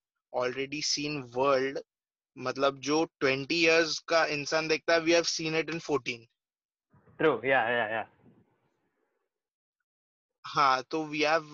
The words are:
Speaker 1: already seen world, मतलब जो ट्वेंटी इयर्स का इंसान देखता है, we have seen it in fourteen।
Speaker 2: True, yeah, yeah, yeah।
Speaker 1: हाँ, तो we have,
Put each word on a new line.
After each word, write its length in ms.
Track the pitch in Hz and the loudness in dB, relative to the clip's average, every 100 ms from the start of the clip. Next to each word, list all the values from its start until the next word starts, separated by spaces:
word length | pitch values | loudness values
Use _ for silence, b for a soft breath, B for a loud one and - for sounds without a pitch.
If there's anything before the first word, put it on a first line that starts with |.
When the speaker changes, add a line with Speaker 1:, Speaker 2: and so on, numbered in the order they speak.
| _ _ _ 123 | _ _ _ -4
Speaker 1:
already 440 | 123 127 139 147 | -2 -4 -6 -6
seen 560 | 147 - 147 147 123 123 | -4 -4 -4 -6 -6 0
world, 420 | 139 135 135 143 - _ _ _ _ 135 | 2 2 0 -6 -12 _ _ _ _ -10
मतलब 400 | 127 127 139 139 | -8 0 0 0
जो 280 | 131 156 165 | -2 0 0
ट्वेंटी 580 | - 139 135 139 170 | 0 0 0 -2 2
इयर्स 360 | 160 165 160 151 | 4 4 2 -2
का 260 | - 165 151 | 0 2 2
इंसान 420 | 147 139 160 156 | -2 -4 -4 0
देखता 260 | 156 - | -2 2
है, 60 | 165 | 2
we 100 | 160 | 4
have 160 | 170 160 | 2 2
seen 260 | - 160 | -4 -2
it 140 | 160 151 | -2 -2
in 100 | 165 | -6
fourteen। 440 | - 143 123 117 113 _ _ _ _ _ _ _ _ - | -2 -4 -4 -12 -14 _ _ _ _ _ _ _ _ 0
Speaker 2:
True, 140 | 156 117 | 0 2
yeah, 320 | 131 131 113 | 2 2 2
yeah, 220 | 120 107 | 0 -2
yeah। 120 | 110 98 _ _ _ _ _ _ _ _ _ _ _ _ _ _ _ _ _ _ _ _ _ _ _ - | -4 -6 _ _ _ _ _ _ _ _ _ _ _ _ _ _ _ _ _ _ _ _ _ _ _ -8
Speaker 1:
हाँ, 360 | 156 139 131 | 2 2 2
तो 220 | - 160 151 | 0 -6 -4
we 160 | 151 | 0
have, 240 | 147 160 151 | 2 2 0